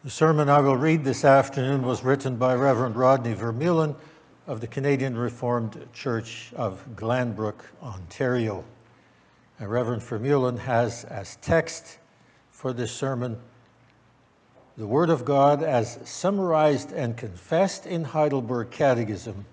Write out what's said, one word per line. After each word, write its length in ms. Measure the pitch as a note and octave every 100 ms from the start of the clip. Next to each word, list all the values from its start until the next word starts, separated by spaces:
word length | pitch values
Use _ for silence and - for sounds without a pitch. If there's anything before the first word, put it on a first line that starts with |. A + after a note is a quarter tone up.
| B2+
The 60 |
sermon 360 | - D#3 D3+ C#3+
I 120 | C#3+
will 160 | C#3 B2+
read 260 | D#3 D#3+
this 220 | C3+ A#2+
afternoon 580 | C#3+ C3+ C3 C#3+ C3 C#3
was 220 | B2+ A#2+
written 320 | B2+ C#3 C#3 A#2
by 180 | B2+
Reverend 400 | B2+ C#3 A#2 B2+
Rodney 400 | A2 B2+ C3+ A#2+
Vermeulen 600 | G2 A#2 A2+ E3 E3 D#3 C#3+ - - _ _ -
of 140 | A#2
the 80 | A#2
Canadian 500 | - C#3 C3+ C3+ A#2
Reformed 680 | A#2+ A#2 B2 A#2+ A2 - -
Church 600 | - C3 A2+ A2 - -
of 260 | - A2+ F#2 -
Glanbrook, 720 | G2+ A2 B2+ B2 G#2 G#2+ - - -
Ontario. 840 | C3+ F#2+ E2+ - C3 B2 A2+ F#2+ - - _ _ _ _ _ _ _ -
And 100 | G2+
Reverend 340 | A#2 A2+ A2
Vermeulen 540 | - A2 C3 C#3+ B2+ A#2+
has 440 | C3 A#2 A#2+ - -
as 280 | G#2+ G#2 -
text 560 | - E3 D#3+ - - - _ _ _ _ _
for 200 | _ C3
this 200 | A#2+ A#2
sermon 440 | - C3+ B2+ B2 A2 - _ _ _ _ _ _ _ _ _ _ _ _ -
the 100 | G#2+
Word 240 | C3+ E3+
of 140 | D#3
God 400 | A#2+ C#3 C#3 D3
as 340 | D#3+ B2 A2 -
summarized 880 | - - F#3 G3+ F#3 D#3+ D#3 C#3 -
and 240 | - B2 A#2
confessed 680 | A2+ F2 - E3 F#3+ - -
in 180 | E3+
Heidelberg 680 | D3+ D#3 D3+ C#3 A#2 B2 A2+
Catechism 720 | - C#3+ A#2+ G#2+ G2 A2 G2 G2